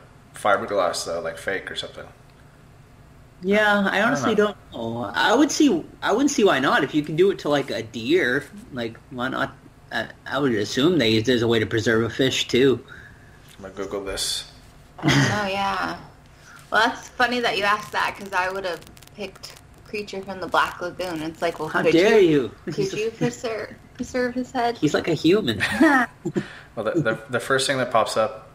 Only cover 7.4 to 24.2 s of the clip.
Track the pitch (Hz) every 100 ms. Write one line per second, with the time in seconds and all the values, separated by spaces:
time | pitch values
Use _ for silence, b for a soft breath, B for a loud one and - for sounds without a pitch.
7.4 | 160 143 135 110 113 120 113 175 131 135
8.4 | - - - 131 117 113 - 127 127 123
9.4 | 131 - - - - 120 107 - - 131
10.4 | 143 107 104 - 147 180 113 110 117 123
11.4 | 113 117 107 120 113 113 113 - 131 -
12.4 | - 120 135 120 B B B B B B
13.4 | B - 98 95 98 101 98 98 - -
14.4 | - - - - - - 147 139 135 202
15.4 | 202 196 196 190 175 170 - - - B
16.4 | B B - - 233 247 - - 240 247
17.4 | 233 170 202 208 - 196 165 - 202 196
18.4 | 185 190 190 160 - - - - 202 -
19.4 | - - - - - 214 208 196 190 185
20.4 | 165 160 147 - 175 170 180 160 160 165
21.4 | 170 165 156 170 170 160 196 226 180 147
22.4 | 113 - - 147 - - 220 226 240 240
23.4 | 240 214 - - - - 240 254